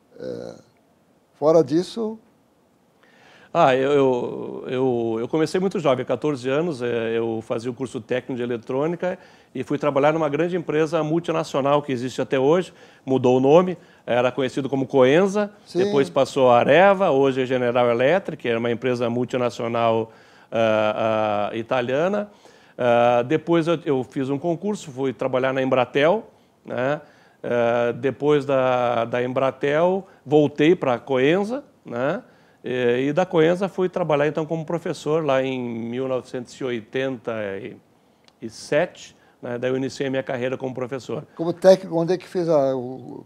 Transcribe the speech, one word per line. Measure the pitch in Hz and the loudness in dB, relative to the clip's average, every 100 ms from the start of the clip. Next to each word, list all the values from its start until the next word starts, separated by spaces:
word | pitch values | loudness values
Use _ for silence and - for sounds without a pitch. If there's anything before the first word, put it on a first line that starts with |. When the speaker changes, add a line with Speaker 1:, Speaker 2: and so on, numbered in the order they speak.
| _ - | _ -16
Speaker 1:
é, | 64 60 60 58 _ _ _ _ _ _ _ _ | -12 -12 -12 -16 _ _ _ _ _ _ _ _
fora | 147 165 | 4 4
disso | 139 156 180 - 214 220 _ _ _ _ _ _ _ _ _ _ - - - | 4 0 -2 -6 -8 -8 _ _ _ _ _ _ _ _ _ _ -20 -20 -6
Speaker 2:
Ah, | 165 151 | 2 4
eu, | 131 135 | 4 2
eu, | 147 135 123 120 120 120 131 - | 4 4 2 -2 -8 -10 -10 -8
eu, | 127 131 120 113 113 | -2 0 0 -2 -4
eu | 117 | -2
comecei | 160 156 190 | -2 0 0
muito | 190 196 | -2 0
jovem, | 147 127 127 | 0 0 0
quatorze | 127 151 143 123 | -4 -2 -4 -2
anos, | 139 175 135 | -2 -2 -4
é, | 120 117 113 113 | -4 -2 -2 -2
eu | 113 113 | -2 -4
fazia | 110 120 117 | -6 -6 -6
o | |
curso | 117 127 131 | -8 -8 -10
técnico | 107 127 - 127 | -6 -6 -4 -6
de | |
eletrônica | 120 120 117 131 151 175 180 185 - - _ - | -6 -6 -6 -4 -4 -4 -6 -8 -12 -20 _ -10
e | |
fui | 123 147 | -6 -4
trabalhar | 147 139 147 | 0 2 2
numa | 160 156 | 2 0
grande | 143 175 180 | -2 -2 -4
empresa | - 151 156 165 | -2 -2 0 0
multinacional | 151 165 170 160 156 147 135 147 | 0 -2 -2 -4 -2 -2 2 2
que | 143 | 0
existe | 127 127 - | -4 -4 -6
até | 127 135 | -2 2
hoje, | 135 175 180 - - - - | 4 2 0 -10 -20 -14 -2
mudou | 131 127 127 | 2 4 4
o | |
nome, | 135 160 185 170 - _ - | 6 6 6 -2 -12 _ -2
era | 120 123 | 0 0
conhecido | 123 131 147 135 | 0 -4 -4 -4
como | 139 131 | -4 0
Coenza, | 139 127 151 196 202 202 - - | 4 6 6 4 0 -4 -8 -8
Speaker 1:
Sim. | - 127 | -2 0
Speaker 2:
depois | 143 139 | 2 0
passou | 151 131 139 127 | 0 0 4 6
a | 120 | 6
Areva, | 120 147 196 190 190 | 6 6 6 6 2
hoje | 135 139 131 | 4 2 2
é | 127 | -2
General | 127 123 123 123 | 0 0 2 2
Electric, | 117 131 180 - 156 | 2 2 2 -2 -6
que | 123 | -4
era | 117 | -2
uma | 120 | -2
empresa | 117 131 123 120 | -2 -2 -2 -2
multinacional, | 120 123 131 123 - 117 117 117 113 110 - - - _ | -2 -4 -2 -2 -4 -4 0 2 0 -2 -10 -20 -20 _
ah, | 113 113 107 107 110 113 110 107 104 101 | 0 2 2 0 0 0 0 0 -2 -4
ah, | 113 | -6
italiana. | 113 131 123 135 175 208 208 - - - _ - | -4 -4 -2 -2 -2 -2 -6 -14 -20 -20 _ -4
Ah, | 123 120 120 123 | 2 4 4 2
depois | 123 156 160 170 160 | 2 -2 0 0 2
eu, | 160 160 | -2 -2
eu | 135 | -2
fiz | 120 147 131 | -2 -6 -4
um | 139 | -4
concurso, | 175 160 196 208 - | -4 -4 -4 -6 -10
fui | 127 135 | -6 -6
trabalhar | 120 131 127 131 | -4 -2 0 0
na | 135 | 0
Embratel, | 131 131 120 143 147 214 - _ _ _ | 0 0 0 2 2 2 -4 _ _ _
né? | - 120 127 151 - _ _ _ | -10 -4 -2 -4 -8 _ _ _
Ah, | - 120 117 120 120 | -4 0 2 2 0
depois | 120 131 113 143 147 | -2 -4 -2 2 2
da, | 135 135 127 123 120 117 117 | 2 2 2 2 0 -2 -2
da | 123 | -2
Embratel, | 123 127 131 127 143 147 180 190 190 _ - | -2 -2 -2 -2 -2 2 2 0 -6 _ 2
voltei | 151 143 - 147 175 | 4 4 4 4 4
pra | 139 120 | 2 -2
Coenza, | - 131 135 180 202 262 - _ - | -2 0 2 2 -2 -6 -10 _ -10
né? | 120 135 196 - _ _ _ - | -4 -4 -4 -10 _ _ _ -8
E, | 127 120 123 135 | -2 0 2 0
e | |
da | 151 180 | 0 0
Coenza | 170 156 180 190 | 2 2 2 -2
fui | 185 185 | -2 -4
trabalhar, | 180 170 147 147 | -2 0 0 0
então, | 147 | -2
como | 156 165 156 | -4 -6 -6
professor | 170 185 147 147 156 | -6 -6 -6 -4 -2
lá | 151 135 | 0 0
em | 135 131 | 0 -4
mil | 120 117 117 123 131 | -6 -8 -8 -6 -4
novecentos | 127 - 127 120 | -6 -6 -12 -12
e | - | -10
oitenta | 135 120 107 135 135 127 120 113 104 98 95 92 _ _ _ _ _ _ | -6 -6 -6 -6 -4 -6 -8 -6 -6 -8 -12 -16 _ _ _ _ _ _
e | 117 | -16
sete, | - - 147 180 - - - _ _ | -16 -2 0 0 -6 -20 -20 _ _
né? | 127 120 | -10 -6
Daí | 127 | -4
eu | 131 | -2
iniciei | 135 - 139 | -4 -6 -4
minha | 131 | -4
carreira | 131 127 127 127 | -4 -4 -4 -6
como | 131 | -6
professor. | 127 127 135 117 120 147 - | -8 -8 -8 -8 -10 -10 -8
Speaker 1:
Como | 165 | -6
técnico, | 170 185 185 190 165 | 2 6 6 4 -2
onde | 170 | 0
é | 180 | -2
que | - | -4
fez | 190 165 | -4 0
a, | 156 135 131 | 2 2 -2
o, | 123 131 127 - | -6 -12 -14 -18